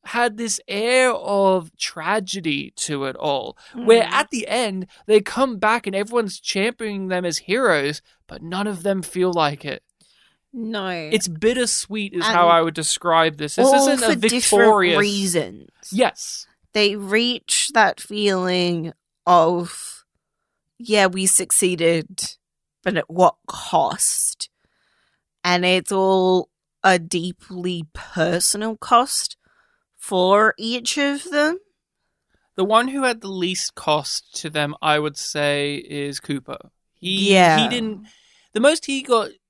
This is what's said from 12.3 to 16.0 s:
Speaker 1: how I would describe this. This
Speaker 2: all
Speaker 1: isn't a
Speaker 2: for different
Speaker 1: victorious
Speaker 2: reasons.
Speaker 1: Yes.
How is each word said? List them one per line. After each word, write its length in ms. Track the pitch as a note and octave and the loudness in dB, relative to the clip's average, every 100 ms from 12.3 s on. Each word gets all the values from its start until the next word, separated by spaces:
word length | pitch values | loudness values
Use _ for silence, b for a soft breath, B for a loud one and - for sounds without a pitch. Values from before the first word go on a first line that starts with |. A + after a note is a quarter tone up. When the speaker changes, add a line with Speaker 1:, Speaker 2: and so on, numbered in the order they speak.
| F3 | 4
Speaker 1:
how 120 | E3+ | 6
I 120 | E3+ | 6
would 120 | E3 | 4
describe 640 | D#3+ D3+ - F3 E3 D#3+ D3+ | -2 -4 -2 2 4 4 0
this. 180 | D3+ - | -6 2
This 100 | C4 | 4
Speaker 2:
all 80 | C#4 C#4 | 6 4
Speaker 1:
isn't 160 | C#4 | 2
a 100 | A3+ | 0
Speaker 2:
for 20 | G3 | 2
different 160 | A3 A#3+ | 0 0
Speaker 1:
victorious 580 | - G#3 A3 G#3 F3+ E3+ | 2 6 6 6 4 2
Speaker 2:
reasons. 680 | G#3 G3+ F#3+ E3+ A2 G2+ - _ - | 0 -2 -2 -2 -4 -12 -20 _ -8
Speaker 1:
Yes. 540 | F#3+ | -2